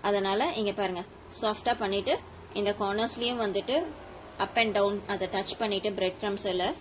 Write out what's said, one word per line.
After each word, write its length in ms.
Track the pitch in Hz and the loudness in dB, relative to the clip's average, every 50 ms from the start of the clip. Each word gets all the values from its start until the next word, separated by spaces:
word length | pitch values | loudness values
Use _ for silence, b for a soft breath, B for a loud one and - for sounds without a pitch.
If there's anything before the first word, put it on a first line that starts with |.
| - 202 | 2 2
அதனால 320 | 208 202 196 196 196 208 262 349 - 233 | 2 2 2 2 2 2 2 2 0 0
இங்க 120 | 214 202 196 214 | -2 -2 0 0
பாருங்க, 200 | 202 185 180 175 190 - - - - - - - | -2 -2 -2 -4 -8 -10 -14 -20 -8 0 2 2
சாஃப்டா 340 | 233 214 214 - - 247 240 214 226 | 4 4 2 2 2 0 0 2 0
பண்ணிட்டு 300 | 190 196 202 202 247 320 453 - - - - - - - 202 | 0 0 0 2 0 0 -2 -2 -12 -18 -18 -18 -8 -4 0
இந்த 140 | 208 202 202 - | 0 0 0 0
கார்னர்ஸ்லயும் 640 | 214 196 202 214 226 226 - 233 240 240 247 240 220 | -2 -2 0 0 2 2 2 2 2 0 0 0 -2
வந்துட்டு 320 | 208 180 202 190 - 262 311 349 - - - - - - - - - - - 196 | 0 0 -2 -2 0 0 0 0 -2 -8 -14 -16 -16 -16 -16 -16 -16 -4 -2 -2
up 140 | 196 - 240 | 0 2 2
and 100 | 226 220 190 | 2 4 4
down 160 | 202 202 202 202 202 190 - 202 | 4 4 4 2 -2 -2 -4 -2
அதை 120 | 190 190 180 - | -2 -2 -2 0
டச் 240 | 190 196 - - - | 2 4 2 2 2
பண்ணிட்டு 280 | 226 208 202 190 180 214 196 | 2 -2 -2 0 -2 -2 -2
பிரெட் 240 | 180 190 185 185 - | 0 -2 -2 -2 -2
கிரம்ஸ் 260 | 220 208 196 202 - 196 | -4 -2 2 2 2 2
எல்லாம் 240 | 180 180 180 214 339 - | 2 0 0 0 -2 -6